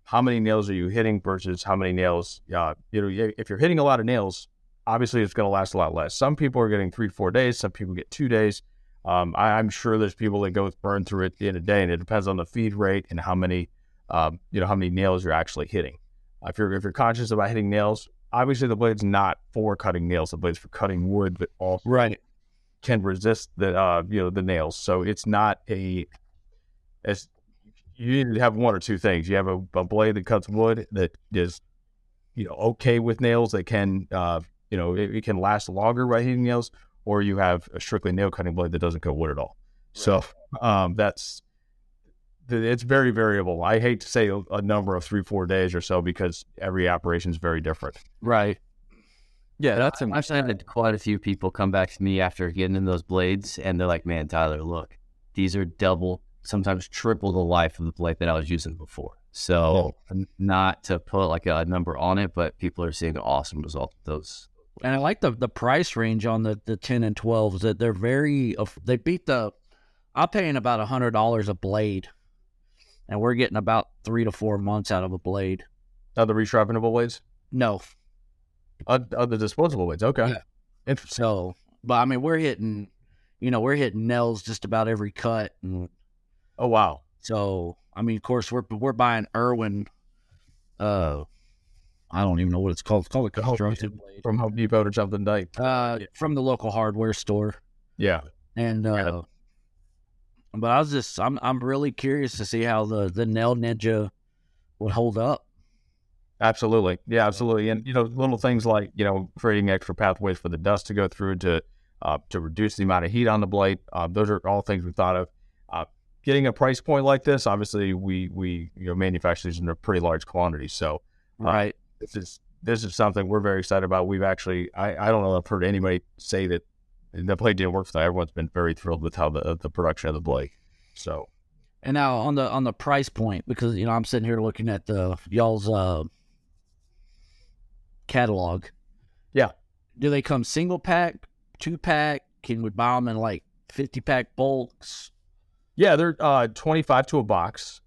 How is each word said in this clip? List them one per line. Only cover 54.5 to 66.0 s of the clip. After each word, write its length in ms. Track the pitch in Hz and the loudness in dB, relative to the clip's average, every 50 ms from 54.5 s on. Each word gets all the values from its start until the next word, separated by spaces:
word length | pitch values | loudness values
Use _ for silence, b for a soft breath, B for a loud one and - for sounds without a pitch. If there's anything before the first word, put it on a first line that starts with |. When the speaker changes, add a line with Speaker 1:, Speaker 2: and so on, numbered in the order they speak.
| 76 76 78 | 0 -2 -6
Speaker 4:
look, 360 | 82 85 82 78 - - - - _ _ _ _ - - | -6 -6 -8 -8 -10 -16 -20 -20 _ _ _ _ -10 -4
these 240 | - 95 92 87 | -2 0 0 0
are 80 | 101 95 | -2 -4
double, 560 | 85 82 - 101 92 92 85 90 92 92 - - - _ _ - | -4 -4 0 2 2 2 2 0 -2 -4 -6 -8 -16 _ _ -10
sometimes 440 | - - 101 92 98 95 90 90 - | -4 -4 -2 0 0 -2 -2 -4 -8
triple 440 | - - - 117 110 110 101 98 90 | -10 -4 0 0 0 0 0 0 0
the 60 | 92 | 0
life 400 | 90 85 87 87 85 80 - - | 2 2 4 4 2 2 0 -4
of 60 | 82 | -6
the 60 | 82 80 | -6 -4
blade 260 | - 87 82 82 - | -4 -2 -2 -2 -2
that 100 | 87 85 | 0 0
I 60 | 80 | 0
was 160 | 80 78 71 | 0 -2 -2
using 240 | 85 82 - 80 76 | -4 -4 -4 -6 -12
before." 440 | 82 76 - - - - - - _ _ _ - | -12 -14 -16 -14 -14 -14 -14 -16 _ _ _ -14
So, 320 | - - - 90 85 82 | -8 -2 2 2 4 4
Speaker 1:
Oh. 300 | 80 92 95 87 - - _ _ - | 4 4 4 2 0 -4 _ _ -8
Speaker 4:
n-, 160 | 92 95 95 - _ - | -6 -6 -6 -6 _ -4
not 460 | 95 98 95 92 95 95 95 - - | -2 0 2 2 2 2 0 -2 -4
to 140 | - 92 85 | -4 -4 -4
put, 280 | - - - 98 98 82 | -4 -2 -2 0 0 0
like, 180 | 82 82 - | 0 -2 0
a 180 | 92 82 80 82 | 0 0 0 0
number 320 | 82 90 90 87 87 78 | 0 -2 -2 -2 -4 -4
on 220 | 65 76 90 95 98 | -2 0 0 2 0
it, 160 | 101 90 - | 0 -2 -2
but 240 | - 85 76 - - | -2 -2 -2 -4 -4
people 260 | - 87 - - 87 | -6 -6 -4 -4 -4
are 80 | 82 78 | -4 -4
seeing 240 | - 85 82 78 | -4 -4 -4 -4
an 60 | 71 50 | -4 -2
awesome 400 | 62 67 67 71 - - 76 76 | 0 0 0 -2 -4 -8 -8 -8
result 320 | 78 78 71 64 - - | -8 -6 -8 -8 -8 -10
with 80 | _ _ | _ _
those. 440 | - 76 76 - - - - - - _ _ _ _ _ - - | -8 -8 -8 -8 -12 -16 -20 -20 -20 _ _ _ _ _ -8 -4
Speaker 2:
And 100 | 127 135 | -2 -2
I 40 | 135 | 0
like 240 | 139 156 208 - - | 0 0 0 0 0
the, 80 | 139 | -2
the 180 | 120 113 127 117 | 0 0 -4 -4
price 480 | - - 117 120 131 156 175 - - | -4 -2 0 2 2 2 2 0 -2
range 300 | 113 | 0